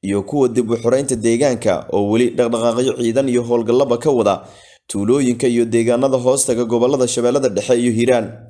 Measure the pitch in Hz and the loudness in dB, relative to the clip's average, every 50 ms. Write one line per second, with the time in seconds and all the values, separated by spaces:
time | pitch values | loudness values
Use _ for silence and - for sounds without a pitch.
0 | - 98 98 101 98 - 147 147 135 123 113 123 120 107 117 113 117 117 123 135 | -4 -2 -2 -2 -2 -2 0 0 2 2 2 0 0 0 -2 -2 0 0 0 0
1 | 143 139 131 113 107 117 117 117 143 143 123 110 - 107 92 - - - - 101 | 0 -2 -4 -2 0 0 2 2 2 0 0 0 0 0 -2 -2 -4 -2 -2 -2
2 | 104 101 107 113 123 120 - - 123 117 120 113 113 120 113 120 127 135 - 127 | 0 2 0 0 0 0 0 0 -2 0 0 0 0 0 0 0 -2 -2 -2 -2
3 | 123 117 113 135 139 131 123 120 120 117 120 117 113 107 120 127 139 127 120 - | -2 -2 0 0 0 0 0 -2 0 0 -2 -2 0 2 2 2 2 2 0 -2
4 | - 160 139 120 107 101 98 85 - - - - - - - _ _ _ - 101 | 0 0 0 2 2 2 0 -2 -4 -18 -20 -20 -20 -20 -20 _ _ _ -8 -4
5 | 101 107 127 143 139 123 120 117 139 127 117 120 117 113 113 117 113 120 120 120 | 0 0 2 2 2 0 0 0 0 0 2 2 0 2 0 0 2 2 0 2
6 | 135 135 131 127 120 127 131 139 - - 123 113 123 110 117 120 120 127 147 135 | 2 0 0 0 2 0 0 0 0 -2 0 -2 0 0 0 0 2 2 2 0
7 | 127 120 - 123 117 120 123 143 131 123 98 92 101 - 127 117 120 123 113 110 | 0 -2 -2 0 0 0 0 2 0 0 -2 -2 -2 0 0 0 2 0 0 0
8 | 120 123 127 120 113 - - - - - | 0 2 0 0 -2 -6 -12 -18 -20 -20